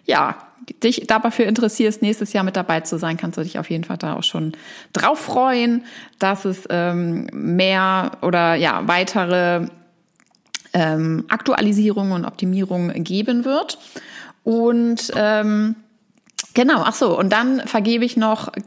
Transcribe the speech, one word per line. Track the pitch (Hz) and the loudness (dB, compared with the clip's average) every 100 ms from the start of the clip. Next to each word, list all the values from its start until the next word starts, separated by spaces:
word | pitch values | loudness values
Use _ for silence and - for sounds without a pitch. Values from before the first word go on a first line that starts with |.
| - | 0
ja, | 131 - - - _ - - | 2 2 -2 -12 _ -20 -2
dich | 233 247 - | 0 0 0
dafür | 220 233 - 220 | 0 2 0 2
interessierst, | 220 233 - 220 214 | 2 0 2 0 2
nächstes | 208 208 202 | 0 0 -2
Jahr | 208 | -2
mit | 185 190 | -2 -2
dabei | 175 165 | -2 -2
zu | 165 165 | -2 -4
sein, | 170 165 | -4 -4
kannst | 175 - | -4 -6
du | |
dich | 165 - | -6 -8
auf | 165 | -6
jeden | 165 | -6
Fall | 170 175 | -6 -6
da | 165 - | -6 -4
auch | |
schon | 185 165 160 - - - - | -4 -4 -4 -6 -16 -20 -10
drauf | - 202 302 | -2 0 0
freuen, | - - 262 247 240 233 240 - - _ | -2 2 2 2 2 0 -2 -14 -20 _
dass | 190 196 196 | 0 0 -2
es, | 185 - | -4 -4
ähm, | 175 175 175 175 170 - | -2 0 -2 -2 -4 -6
mehr | - 76 175 185 190 190 190 180 - | -6 -2 2 2 2 2 2 -2 -4
oder, | 175 175 170 165 | 0 2 2 2
ja, | 165 95 95 | 2 0 0
weitere, | 175 185 214 180 180 175 175 170 - _ _ _ _ _ _ _ - - | 0 0 -2 0 2 2 0 -2 -8 _ _ _ _ _ _ _ -16 -4
ähm, | 180 160 156 160 160 156 | 0 0 0 0 -2 -2
Aktualisierungen | 160 - - 208 208 214 202 196 | -2 0 2 2 2 2 2 0
und | 185 170 | -2 -4
Optimierungen | - 185 185 190 180 175 - | -4 -2 0 -2 -2 -2 -4
geben | 165 185 220 240 247 | -4 -2 0 0 0
wird. | 285 381 - - - - - - - | -2 -2 -8 -14 -20 -18 -20 -20 -8
Und, | - 226 233 240 233 233 - - | -2 2 4 4 2 0 -2 0
ähm, | 208 214 214 208 214 226 - _ _ _ _ - - | 2 2 2 2 0 -2 -8 _ _ _ _ -10 -2
genau, | - 254 277 - | 2 4 4 2
ach | - | 2
so, | 240 170 | 2 4
und | 190 | 4
dann | 208 247 262 - | 4 2 0 0
vergebe | 226 214 233 240 | 0 2 2 2
ich | 240 | 2
noch | 220 220 - - | 2 0 -4 -8